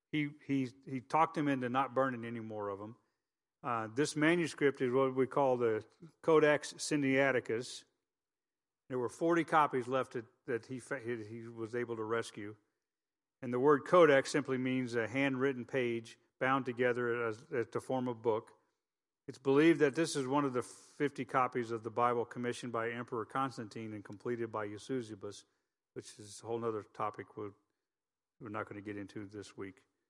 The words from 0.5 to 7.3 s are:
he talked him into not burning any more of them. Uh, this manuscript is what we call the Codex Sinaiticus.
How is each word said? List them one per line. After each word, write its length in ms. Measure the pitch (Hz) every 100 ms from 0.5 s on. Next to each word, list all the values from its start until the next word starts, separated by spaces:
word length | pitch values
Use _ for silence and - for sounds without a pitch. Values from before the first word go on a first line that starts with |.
| 139 127 - -
he 120 | 135
talked 360 | 113 156 165 165
him 100 | 147
into 220 | 135 123
not 240 | 127 127
burning 320 | 127 131 120 117
any 140 | 117
more 300 | 110 107 101
of 100 | 98
them. 160 | 107 117 _ _ _ _ _ _
Uh, 240 | 135 117 110
this 220 | 113 151 151
manuscript 640 | 151 175 156 - 143 135
is 100 | 127
what 220 | 131 135
we 140 | 131 131
call 300 | 147 135 123
the 260 | 117 107 - _ 165 _
Codex 500 | - 156 151 147 -
Sinaiticus. 1080 | - - 151 135 135 139